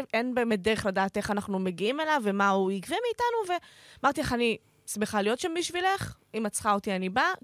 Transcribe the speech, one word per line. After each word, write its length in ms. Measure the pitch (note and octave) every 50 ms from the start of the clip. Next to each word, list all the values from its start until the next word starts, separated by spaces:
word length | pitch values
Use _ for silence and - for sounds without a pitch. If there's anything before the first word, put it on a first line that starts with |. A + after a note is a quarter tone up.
| C4+ - -
אין 200 | A3+ A#3+ B3+ A#3+
באמת 280 | B3 A#3 A#3 A3 F#3+
דרך 240 | F3 A3 A3 G#3 -
לדעת 300 | G3+ F#3 G3 F#3+ F#3+ -
איך 140 | G#3+ - -
אנחנו 280 | G3+ G#3 G3 G#3 G3 F#3+
מגיעים 420 | F#3+ F#3 F3 D#3+ - A3+ C4+ D4+
אליו, 200 | D#4 D#4 D4+ C#4 G#3+
ומה 240 | G3+ G3 G3+ G3+ G3
הוא 220 | F#3+ G3 F#3+ F#3+
יגבה 260 | G3 F#3+ E3+ A#3+ D#4+ G#4 B4
מאיתנו, 520 | A#4+ A4 - A#4+ A#4+ A#4 A4+ G#4 F4 F4+ E4 - - - - - - - -
ואמרתי 180 | - C#4 C#4+ D#4
לך, 120 | C4 -
"אני... 240 | B3+ A#3+ A#3+ A3+ G#3+ - _ _ _ _ _
שמחה 360 | - - G#3 G#3+ - - G#3
להיות 160 | G3 G#3 B3 -
שם 160 | - F4 E4 F4
בשבילך, 560 | E4 - E4 F4+ F4+ F#4+ G4 G4 - - - - _ _ -
אם 120 | A3 A3+
את 60 | G#3
צריכה 200 | - - - G#3+
אותי, 200 | G3+ G3+ - G#3+ F#3+
אני 120 | F#3 F#3 F#3
באה." 240 | F#3+ B3+ D#4 F4+ F#4 -